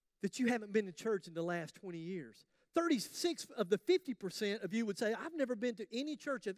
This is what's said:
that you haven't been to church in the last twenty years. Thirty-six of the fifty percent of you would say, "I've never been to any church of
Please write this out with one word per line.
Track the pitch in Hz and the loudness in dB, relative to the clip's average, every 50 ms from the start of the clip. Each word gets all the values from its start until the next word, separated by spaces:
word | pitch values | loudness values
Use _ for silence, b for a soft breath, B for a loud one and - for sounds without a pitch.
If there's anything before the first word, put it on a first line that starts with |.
| _ _ _ _ | _ _ _ _
that | - 196 - - | -4 -4 0 0
you | 254 233 | 2 2
haven't | 247 226 214 208 | 2 2 0 2
been | 196 220 202 | 2 2 2
to | 190 | 0
church | 156 - - 226 214 185 - | -2 -4 -2 0 0 0 -2
in | 175 | -4
the | 160 165 | -6 -4
last | 165 175 175 170 160 143 - | -2 0 0 -2 -4 -6 -10
twenty | - 202 190 170 165 | -12 -10 -10 -8 -6
years. | 160 175 190 175 131 113 - - - _ _ _ _ _ - | -6 -6 -6 -6 -6 -10 -14 -20 -20 _ _ _ _ _ 0
Thirty-six | 339 339 339 294 208 - - - - - 349 285 - - - - | 2 4 4 4 2 0 -2 -4 0 0 0 0 -2 -6 -6 -4
of | - 202 170 | -2 2 2
the | 208 - | 2 4
fifty | - - 359 339 - 277 | 6 6 4 4 4 0
percent | 220 - 202 180 - - 214 202 202 220 | -4 -4 -4 -6 -4 -2 -2 0 0 -2
of | 202 170 196 | -2 0 0
you | 226 233 | 2 2
would | 208 185 - | 0 0 2
say, | 233 214 226 | 2 2 2
"I've | 196 226 330 339 | 0 -2 -4 -2
never | 311 262 240 247 | 0 0 0 0
been | 202 240 247 220 | 0 0 0 0
to | - - - | -2 -6 -4
any | 220 240 285 311 294 | -4 -4 -2 -2 -4
church | - - 294 269 208 - | -4 -4 -4 -4 -2 -2
of | 208 190 | -4 -6